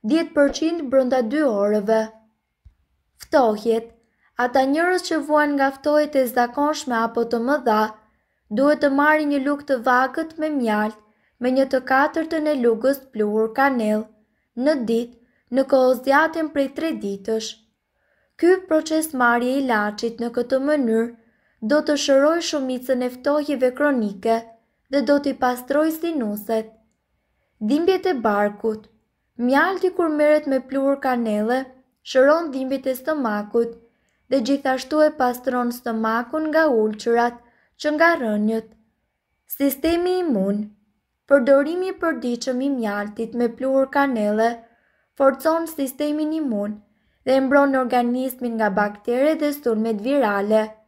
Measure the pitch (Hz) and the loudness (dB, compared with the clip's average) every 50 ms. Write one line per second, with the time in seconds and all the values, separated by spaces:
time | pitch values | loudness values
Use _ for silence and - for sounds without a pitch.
0 | - 214 277 330 302 302 - 294 285 277 269 - 311 320 330 339 294 247 254 269 | 0 0 0 0 0 0 2 2 2 2 2 -2 -2 -2 -2 -2 -4 2 2 2
1 | 262 247 262 254 240 220 269 302 302 269 220 202 202 208 214 214 196 214 220 220 | 2 4 0 0 0 0 0 0 0 0 2 2 2 2 2 0 2 2 0 0
2 | 220 220 - - _ _ _ _ _ _ _ _ _ - _ _ _ _ _ _ | 0 -4 -10 -20 _ _ _ _ _ _ _ _ _ -20 _ _ _ _ _ _
3 | _ _ _ _ - _ - 294 254 220 214 208 - 233 220 226 226 - _ _ | _ _ _ _ -10 _ 2 4 4 4 0 0 -2 -2 -2 -2 -4 -8 _ _
4 | _ _ _ _ _ _ _ - 247 247 247 277 262 269 277 320 339 359 370 359 | _ _ _ _ _ _ _ -4 -4 0 2 2 2 2 2 0 2 0 0 -2
5 | 349 - 339 311 277 302 302 302 294 294 285 277 269 277 277 - - 294 294 302 | -2 -2 -4 -4 -2 0 2 2 2 2 0 0 0 0 -2 -2 -2 2 2 2
6 | 302 294 294 269 262 233 240 247 240 240 247 285 285 294 302 302 - 262 240 226 | 2 2 0 0 0 0 0 0 -2 0 0 -2 -2 -2 -2 -4 -4 -4 -2 -2
7 | 226 226 - 233 233 233 - 233 226 247 285 294 285 240 214 214 220 214 214 - | -2 -2 -2 -4 -2 -2 -2 -4 0 -2 -2 0 0 2 2 2 0 -2 -4 -14
8 | _ _ _ _ _ _ _ _ _ _ 208 214 269 294 302 294 294 285 277 277 | _ _ _ _ _ _ _ _ _ _ 0 2 4 2 4 2 2 2 2 4
9 | 285 302 311 311 311 285 285 277 262 285 285 285 - - 269 240 226 262 247 247 | 4 4 4 2 2 0 -2 0 0 -2 -4 -4 -2 -4 -4 -2 0 2 2 2
10 | 262 262 254 320 320 320 - - 311 311 302 277 247 220 208 214 214 214 220 - | 2 0 -2 -6 -8 -8 -6 -6 -4 -4 -2 -2 -2 0 0 0 -2 -4 -6 -10
11 | _ _ _ _ _ _ _ _ 240 254 254 269 269 262 269 262 254 - 262 262 | _ _ _ _ _ _ _ _ -2 0 2 2 0 0 0 -4 -2 0 0 2
12 | 285 302 302 320 320 320 339 320 302 302 302 269 240 240 226 214 233 262 277 269 | 2 0 0 -4 -4 -2 -4 -2 -2 -2 -2 2 2 2 0 2 0 0 0 0
13 | - - _ 214 214 208 208 220 220 220 220 - 269 277 262 240 220 214 214 214 | -6 -14 _ -4 -4 -2 0 0 -2 -2 0 0 0 2 2 0 0 0 -2 -2
14 | 220 - _ _ _ _ _ _ _ _ _ 233 247 294 320 269 233 202 226 226 | -4 -8 _ _ _ _ _ _ _ _ _ -2 0 0 0 0 -2 -2 -2 -2
15 | 240 240 - _ _ _ _ _ _ _ 240 262 269 269 285 262 254 254 254 247 | -2 -6 -12 _ _ _ _ _ _ _ -2 -2 0 2 2 4 4 4 2 0
16 | 247 262 269 294 311 320 320 330 320 302 294 285 277 262 - - 311 330 311 208 | 0 2 2 4 2 2 0 -4 -6 -4 -2 -2 -2 -2 -4 -6 -4 -4 -4 -4
17 | 208 202 196 196 190 226 220 220 220 - - _ _ _ _ _ _ _ _ _ | -6 -8 -8 -8 -6 -4 -4 -4 -6 -8 -14 _ _ _ _ _ _ _ _ _
18 | _ _ _ _ _ _ _ - 330 349 370 392 370 - 311 311 311 311 320 320 | _ _ _ _ _ _ _ 2 4 4 4 4 2 0 0 0 0 0 -2 -2
19 | 320 320 - 254 247 240 240 240 240 247 262 277 277 254 226 214 208 208 208 208 | -2 -2 -2 2 2 4 4 2 0 0 0 0 0 0 0 0 0 -2 -4 -4
20 | - 233 226 - 233 240 233 247 240 240 262 262 269 285 302 294 262 226 220 226 | -6 -6 -6 -6 -8 -4 -4 -4 -2 0 0 0 0 0 0 0 0 0 0 0
21 | 226 240 240 _ _ _ _ _ _ _ _ _ 220 214 285 302 302 311 294 285 | 0 -2 -6 _ _ _ _ _ _ _ _ _ -2 0 0 2 2 0 -2 0
22 | 285 - 269 269 277 302 330 339 330 - - 294 262 254 254 247 254 - 262 247 | 2 4 4 4 6 4 2 0 -2 -4 -4 -4 -4 -4 -6 -6 -4 -4 -2 -2
23 | 254 247 247 - - 285 285 302 294 294 285 233 262 254 247 254 285 294 277 247 | -2 -4 -6 -4 -2 0 0 0 0 -2 -2 0 0 -2 0 2 0 2 2 0
24 | 220 202 185 - - 226 226 226 226 - - _ _ _ _ _ _ _ 269 285 | -2 -4 -6 -4 0 0 0 0 -2 -10 -20 _ _ _ _ _ _ _ -2 -2
25 | 247 247 285 285 285 277 262 - 269 247 247 240 247 - 277 294 311 320 320 320 | 2 4 2 2 2 -2 -2 0 -2 -2 -2 -2 -6 -2 0 2 2 0 -2 -4
26 | 330 339 330 285 233 208 208 208 - - 226 220 220 220 - _ _ _ _ _ | -6 -4 -4 -2 -4 -4 -6 -8 -6 -2 -2 -2 -4 -6 -16 _ _ _ _ _
27 | _ _ _ _ _ _ _ _ _ _ _ _ 214 214 277 302 339 381 381 359 | _ _ _ _ _ _ _ _ _ _ _ _ -2 0 0 2 2 2 0 2
28 | 370 370 349 247 226 226 208 202 208 208 208 208 - 226 214 214 - _ _ _ | 0 -2 -2 0 0 0 0 2 0 -2 -2 -4 -6 -6 -6 -6 -12 _ _ _
29 | _ _ _ _ _ _ _ - 240 247 269 277 320 359 392 359 370 370 359 - | _ _ _ _ _ _ _ -4 -2 2 2 2 2 2 0 0 -2 -2 0 0
30 | 339 320 302 294 302 302 302 302 302 285 269 262 262 262 269 269 269 277 277 277 | -2 0 2 2 4 4 4 2 2 0 -2 -2 -2 -4 -4 -2 0 0 0 0
31 | 277 262 254 240 233 220 208 208 214 226 247 262 262 262 - - _ _ _ _ | 0 -2 -2 0 -2 -2 -2 -2 0 0 0 -2 -4 -6 -16 -20 _ _ _ _
32 | _ - - 262 262 285 302 330 339 302 262 269 262 262 277 262 262 269 262 254 | _ 0 4 4 6 6 6 4 0 -4 -6 -6 -4 -4 -4 -4 -4 -4 -6 -4
33 | - - 311 302 262 220 208 208 208 208 - 233 233 233 - - _ _ _ _ | -4 -4 -4 -2 -2 -2 -2 -4 -6 -2 -2 -2 -2 -2 -6 -16 _ _ _ _
34 | _ _ _ _ _ _ 254 277 226 233 277 277 - 269 262 262 262 - 302 311 | _ _ _ _ _ _ -2 -2 0 0 -2 -2 0 -2 -2 -2 -4 -2 2 4
35 | 302 302 302 302 254 247 247 247 - 269 247 247 247 240 240 - _ 240 226 220 | 4 4 4 0 -2 -2 -2 -2 -4 -4 -2 -2 -2 -2 -4 -6 _ -6 -4 -2
36 | 220 220 226 233 240 240 - 311 311 311 302 320 320 311 254 220 214 214 214 214 | -2 -2 -2 -2 -4 -4 -4 -4 -4 0 2 2 2 4 2 2 0 0 -2 -4
37 | - 233 233 233 233 240 240 - _ _ _ _ _ _ _ _ - 302 294 302 | -2 0 2 2 2 0 -2 -8 _ _ _ _ _ _ _ _ -4 -4 0 2
38 | 330 339 339 330 254 220 208 208 208 214 226 226 220 - _ _ _ _ _ _ | 2 2 2 2 -2 -2 -2 0 0 0 -2 -4 -6 -10 _ _ _ _ _ _
39 | _ _ _ _ _ _ _ _ _ _ - - 277 277 269 - - 320 339 339 | _ _ _ _ _ _ _ _ _ _ -6 -2 -2 -2 0 0 -2 0 0 0
40 | 349 359 359 370 359 330 247 196 190 196 208 208 208 - - _ _ _ _ _ | 0 0 0 0 0 0 0 0 0 0 -2 -4 -6 -10 -14 _ _ _ _ _
41 | _ _ _ _ _ _ 277 285 240 269 277 277 285 302 339 359 370 381 381 - | _ _ _ _ _ _ 4 4 6 6 4 4 4 0 -2 -4 -4 -6 -4 -4
42 | 349 330 302 240 233 247 240 233 - 262 254 247 269 277 277 254 226 208 202 208 | -2 -4 -2 -2 -4 -4 -6 -4 -4 -6 -4 -2 -2 -2 -2 -2 -4 -4 -4 -4
43 | 208 208 208 - 233 220 - 240 240 233 233 - 254 269 262 269 269 269 - 285 | -6 -8 -8 -8 -8 -6 -2 -2 -2 -2 -2 -4 -4 0 2 2 0 2 0 0
44 | 277 277 254 220 208 208 208 214 226 233 233 233 - _ _ _ _ _ _ _ | 0 0 0 -2 0 0 2 2 2 0 0 -4 -14 _ _ _ _ _ _ _
45 | _ _ _ - 277 269 254 - - 320 320 330 330 320 - - 277 254 269 - | _ _ _ 2 2 2 2 2 0 0 0 0 -2 -6 -6 -6 -6 -6 -4 -4
46 | 294 294 294 302 311 302 311 320 311 269 220 202 202 208 214 208 _ _ _ _ | -4 -2 -2 -2 -2 -4 -4 -4 -4 -2 -2 -4 -4 -6 -8 -12 _ _ _ _
47 | _ _ _ _ _ 254 262 269 269 262 285 285 277 277 269 262 262 240 247 247 | _ _ _ _ _ 0 2 2 2 4 4 4 4 4 2 0 0 0 0 0
48 | 240 240 240 254 254 262 254 - 247 240 226 226 220 208 190 214 208 208 208 - | 0 0 -2 -2 -4 -6 -6 -8 -8 -6 -2 0 -2 0 2 0 -2 -2 -4 -8
49 | _ - 240 247 277 302 320 311 302 294 285 294 - 247 226 214 220 226 226 202 | _ -4 0 2 2 2 2 2 -2 -2 -4 -2 -2 -2 -2 0 -2 -2 -4 -4
50 | 202 254 285 285 254 208 202 202 196 208 214 220 214 214 214 _ _ | -2 0 0 2 2 2 0 -2 0 2 2 2 2 0 -8 _ _